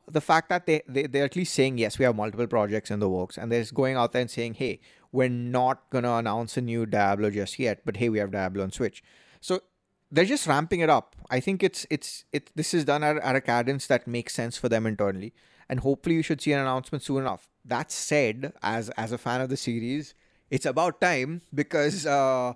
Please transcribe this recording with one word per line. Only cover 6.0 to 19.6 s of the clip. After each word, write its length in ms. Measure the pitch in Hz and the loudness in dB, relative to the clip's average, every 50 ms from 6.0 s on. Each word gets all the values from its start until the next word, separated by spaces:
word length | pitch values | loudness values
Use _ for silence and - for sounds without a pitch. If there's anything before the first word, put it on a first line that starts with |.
| 120 123 117 | 0 2 0
announce 400 | 117 113 110 107 117 117 110 - | 0 0 0 -2 -2 -4 -4 -4
a 40 | 127 | -4
new 260 | 123 117 117 117 113 | -2 -2 -2 -2 0
Diablo 440 | 107 104 104 101 98 101 101 107 104 | 2 2 4 4 4 4 2 2 0
just 280 | 101 104 98 - - - | 0 -2 -4 -4 -4 -2
yet, 220 | 127 113 98 - - | 0 0 -2 -2 -4
but 120 | - 98 | -6 -2
hey, 140 | 101 120 117 | 0 0 0
we 80 | 107 107 | 2 0
have 120 | 101 98 | 0 -2
Diablo 320 | 101 98 95 92 95 101 | -2 -2 -2 -2 -2 -2
on 80 | 95 95 | -4 -4
Switch." 320 | - - - 98 - - - _ _ _ _ _ - _ | -2 -2 -4 -4 -4 -8 -18 _ _ _ _ _ -20 _
So 200 | - - 185 190 - _ _ _ _ _ _ _ _ _ | -4 -4 -4 -4 -4 _ _ _ _ _ _ _ _ _
they're 160 | 139 156 185 | 2 2 4
just 200 | 202 294 - - | 4 2 0 0
ramping 340 | 160 135 143 160 - 196 170 | 2 2 2 2 0 0 2
it 100 | 165 156 | 4 4
up. 260 | 143 113 - _ _ - - - | 4 4 2 _ _ -20 -6 -4
I 100 | 127 127 | -2 -2
think 220 | - 196 190 180 | 0 0 0 2
it's, 240 | 196 180 - - - - | 0 0 0 -4 -6 -4
it's, 380 | 156 - - - - - - _ | -4 -4 -4 -8 -14 -16 -10 _
it, 180 | - 147 - _ - | -8 -8 -8 _ -6
this 200 | 156 151 - - | -6 -2 0 0
is 100 | 165 143 | 2 2
done 180 | 147 147 147 | 2 2 2
at, 140 | 151 147 151 | 2 2 0
at 180 | 151 - 135 127 | 0 0 0 0
a 60 | 139 | 2
cadence 460 | - - 117 120 120 131 139 135 - | 2 2 2 2 2 0 -2 -2 0
that 200 | - 131 117 - | 2 2 2 2
makes 280 | 120 120 120 113 - - | -2 -6 -6 -6 -4 -4
sense 240 | - 117 120 - - | -4 -4 -4 -4 -4
for 100 | - 117 | 0 2
them 180 | 113 110 113 | 2 2 2
internally, 460 | 110 107 98 104 98 95 92 101 117 - _ _ _ _ _ _ - | 0 0 0 0 0 -2 -4 -8 -12 -14 _ _ _ _ _ _ -6
and 100 | 135 127 | -4 0
hopefully 360 | 123 139 139 135 - 170 165 | 0 0 0 0 0 2 2
we 60 | 160 | 2
should 200 | 156 - 156 135 | 2 0 -2 -2
see 100 | - 156 | 0 0
an 80 | 143 139 | 0 0
announcement 420 | 135 131 127 131 123 - 156 135 | 0 0 -2 -2 -4 -6 -8 -8
soon 200 | - - 135 135 | -4 -2 -2 -2
enough. 260 | 131 - 92 - - _ _ _ - | -2 -2 -4 -6 -10 _ _ _ -8
That 260 | - 123 120 156 - | -4 -4 -4 -4 -6
said, 640 | - - - - 151 147 135 110 107 127 139 147 - _ | -8 -8 -2 0 2 2 2 2 0 -4 -8 -10 -8 _
as, 280 | - 101 113 117 107 - | -4 -2 -2 -2 -4 -6
as 220 | - 107 113 110 | -6 -8 -6 -6
a 40 | 120 | -6
fan 240 | 117 - 123 120 127 | -6 -4 -4 -2 -2
of 80 | 131 127 | -2 -4
the 80 | 135 | -4
series, 560 | - | -4